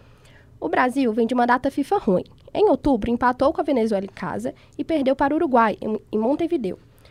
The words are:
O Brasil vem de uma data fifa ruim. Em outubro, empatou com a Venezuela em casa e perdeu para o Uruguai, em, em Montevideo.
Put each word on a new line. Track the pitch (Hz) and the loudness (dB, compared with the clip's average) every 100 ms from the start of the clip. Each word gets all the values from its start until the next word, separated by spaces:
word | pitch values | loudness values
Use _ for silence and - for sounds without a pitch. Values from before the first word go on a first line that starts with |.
| - - - - - - | -20 -20 -20 -20 -20 -10
O | 320 | -4
Brasil | 339 254 247 254 | 0 0 2 0
vem | 214 226 | 0 0
de | |
uma | 254 240 | 2 2
data | 247 277 | 2 0
fifa | 285 277 403 | -4 -2 -2
ruim. | - 180 - - - | 0 0 -2 -16 -10
Em | - 403 | 0 2
outubro, | 277 302 262 220 | 2 2 0 0
empatou | 240 247 247 269 | 0 0 2 0
com | 330 | 0
a | |
Venezuela | 330 269 220 202 | 0 0 2 -2
em | 196 | -4
casa | - 175 202 240 - - - | -10 -8 -6 -8 -10 -20 -12
e | |
perdeu | 294 320 254 277 | -4 0 0 0
para | 277 | 0
o | 302 | 0
Uruguai, | 339 247 226 - | 2 2 2 0
em, | - 214 - | -6 -6 -4
em | 214 | -2
Montevideo. | 226 302 330 339 196 - - _ - | 0 -2 -2 -2 -4 -8 -16 _ -20